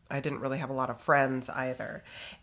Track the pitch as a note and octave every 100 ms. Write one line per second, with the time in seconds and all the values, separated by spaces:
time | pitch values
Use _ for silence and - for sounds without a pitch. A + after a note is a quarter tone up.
0 | - C#3 C#3+ C#3 C3+ C3+ C3 C3+ B2+ A#2
1 | - C#3+ C3+ C3 B2+ - C3 B2+ - -
2 | - - - -